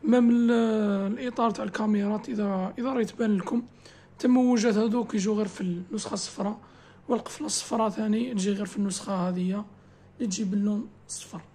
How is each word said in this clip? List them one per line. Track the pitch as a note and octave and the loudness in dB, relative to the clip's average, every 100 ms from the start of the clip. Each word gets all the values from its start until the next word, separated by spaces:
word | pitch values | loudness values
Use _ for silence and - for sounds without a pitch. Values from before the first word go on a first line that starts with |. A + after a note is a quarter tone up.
مام | D#4 B3 A#3 | 4 6 6
ال-، | A#3+ A#3 A#3 A3+ A3 G#3 G3+ G3 | 6 4 4 2 2 2 0 -2
الاطار | G#3+ B3 A#3+ A#3 | -4 -6 0 0
تاع | G#3 | 0
الكاميرات | G#3+ - G#3+ G#3 G3+ G#3 A3 | -4 -2 0 2 0 -2 -4
اذا، | A3 G3+ F#3+ F#3 - | -4 -2 -2 -4 -4
اذا | B3 | -4
راه | C4 | -2
تبان | A3 - A3+ G3+ | -2 0 0 2
لكم، | F3 A#3 A#3 - - - - - | 0 -4 -4 -16 -20 -20 -20 -2
تم | B3 B3+ | 4 6
وجهات | B3+ B3 A3+ G#3 | 6 4 4 4
هذوك | A3+ A#3+ A3+ | 2 0 0
يجوا | G#3+ F#3+ G#3 | 0 0 0
غير | G#3 | -2
في | - | -2
النسخه | F#3 F3 F#3 G#3+ - | -4 -4 -6 -8 -6
الصفراء، | G3+ - - G3 A3 - - - - - | -6 -8 -6 -6 -6 -12 -20 -20 -20 -2
والقفله | A#3 - - D4+ | -2 -2 -10 -6
الصفراء | - - A#3 A3 | -6 -4 0 0
ثاني | G3+ A3 G#3+ B3 | 0 0 0 0
تجي | A3 F#3+ | -2 -2
غير | G3 G3 | -2 -4
في | - | -4
النسخه | G3 F3+ - F#3+ F3+ | -4 -4 -4 -2 -2
هذه | F3+ F3+ G3 G#3 - - - - - | 0 -2 -2 -6 -16 -20 -20 -20 -6
اللي | A#3+ | -4
تجي | F#3 | -2
باللون | G#3 G3+ G3+ G#3 - - - | -2 0 0 -2 -4 -14 -16
الصفر. | - - E3+ - | -14 -12 -16 -18